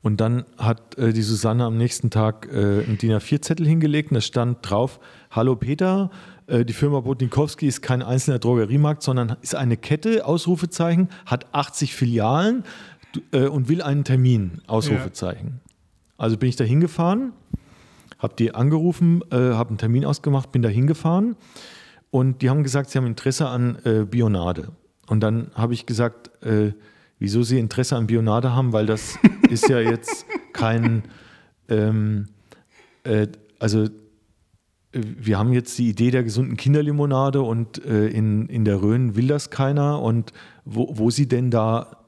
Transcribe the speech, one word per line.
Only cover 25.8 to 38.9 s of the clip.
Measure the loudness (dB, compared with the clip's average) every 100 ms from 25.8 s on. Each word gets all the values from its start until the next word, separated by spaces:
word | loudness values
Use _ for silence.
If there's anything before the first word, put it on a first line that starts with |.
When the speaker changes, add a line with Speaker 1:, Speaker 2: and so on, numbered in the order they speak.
Speaker 1:
gesagt, | -4 -2 -2 -4 -20 _
äh, | -2 2 0 -2 -16 _ _ _
wieso | -2 0
sie | 2 0
Interesse | 0 -2 -2 -2
an | 0
Bionade | 2 2 2 2
haben, | 0 0
weil | 0 0
das | -2 -4 4 4
<laughs> | 6 2
ist | 4 2
ja | 2
jetzt | 2 -2 -4 -10 -8 -10 -10
kein, | -2 0 2 2 0 -4 -20 -20 -20 _ _ -2
ähm, | 0 2 2 0 -2 -6 _ _ -20 _ _ _ _
äh, | -2 0 0 -6 _ _
also, | 0 0
äh, | 0 -6 _ _ _ _ _ _ _ _ _
wir | -8 -8 -6 -2 0
haben | 2
jetzt | 0 -2 -2
die | -2
Idee | 2 2
der | 2
gesunden | 0 -2 -4 -2
Kinderlimonade | 2 2 2 0 0 2 2 0
und, | 0 -2 -4 -8
äh, | -2 0 2
in, | 0 0 0 -2
in | 0
der | 2 2
Rhön | 2